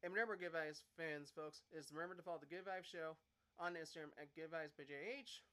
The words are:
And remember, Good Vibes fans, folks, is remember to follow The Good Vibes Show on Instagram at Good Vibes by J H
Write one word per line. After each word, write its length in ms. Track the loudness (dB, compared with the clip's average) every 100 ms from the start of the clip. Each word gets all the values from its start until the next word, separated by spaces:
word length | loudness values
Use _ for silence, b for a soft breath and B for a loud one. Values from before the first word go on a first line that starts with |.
| 4
And 80 |
remember, 240 | 6 6 4
Good 160 | 2
Vibes 320 | 4 2 0 -10
fans, 400 | 0 2 2 -2
folks, 320 | -2 -4 -4 -8
is 160 | -8 -4
remember 220 | -2 -2 -2
to 80 |
follow 140 | -2 -2
The 100 | -2
Good 160 | -4
Vibes 240 | 0 -2 -2
Show 300 | 0 0 -2 _ b b 0
on 160 | 2 2
Instagram 380 | -2 -4 -6 -6
at 160 | -10
Good 220 | -4 0
Vibes 240 | 0 0 -4
by 80 | -6
J 80 | -2 -2 -2
H 240 | -4 -10 -12